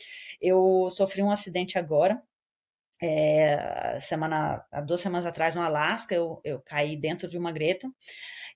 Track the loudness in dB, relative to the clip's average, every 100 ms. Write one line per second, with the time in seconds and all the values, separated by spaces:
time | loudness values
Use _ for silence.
0 | -20 -18 -18 -2 4 6 6 6 2 0
1 | 0 2 0 0 -2 -4 -2 -4 0 4
2 | 4 2 -6 _ _ _ _ _ _ -6
3 | -2 2 4 6 4 4 -2 -4 -4 -6
4 | -4 -4 -2 0 -2 -4 -8 -8 -4 -2
5 | -2 -2 -2 0 0 0 0 2 0 0
6 | -2 -2 -2 -4 -8 -8 -6 -2 -2 -2
7 | -4 -4 -6 -6 -6 0 0 0 -6 -14
8 | -18 -18 -16 -16 -18